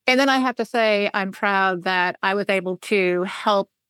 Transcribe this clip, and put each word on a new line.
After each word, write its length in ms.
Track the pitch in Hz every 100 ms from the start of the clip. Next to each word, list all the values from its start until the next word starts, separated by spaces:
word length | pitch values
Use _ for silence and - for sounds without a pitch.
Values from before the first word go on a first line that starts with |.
| -
And 140 | 254
then 100 | 277
I 80 | 262
have 180 | 254 240
to 80 | 226
say, 440 | 240 220 208 202
I'm 200 | 208 190
proud 540 | 190 208 196 190 180 185
that 320 | 185 180 -
I 140 | 196 202
was 100 | 202
able 280 | 190 185 180
to 460 | - 208 180 180
help 480 | 190 - 220 202 196 _ _